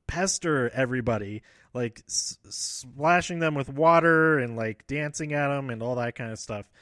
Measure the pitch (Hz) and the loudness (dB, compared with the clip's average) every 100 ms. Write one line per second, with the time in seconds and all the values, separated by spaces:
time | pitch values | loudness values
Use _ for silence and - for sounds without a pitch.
0 | - 175 190 - 170 143 120 135 127 127 | -10 -4 -2 -2 0 0 0 0 0 0
1 | 117 110 101 107 _ _ _ 123 120 - | 0 -2 -4 -10 _ _ _ -6 -6 -6
2 | - - - - 101 - - - 131 131 | -8 -6 -6 -10 -14 -8 -8 -8 -14 -2
3 | 156 175 170 170 160 143 139 139 160 165 | 2 4 2 -2 0 0 -4 2 6 6
4 | 165 160 160 151 120 113 113 107 - 143 | 6 6 6 4 0 -4 -6 -6 -8 -6
5 | 151 147 151 147 143 139 135 113 117 123 | -6 -6 -4 -2 0 -2 -4 -6 -4 -2
6 | 120 - 113 110 - 104 - _ | -4 -6 -10 -10 -8 -10 -10 _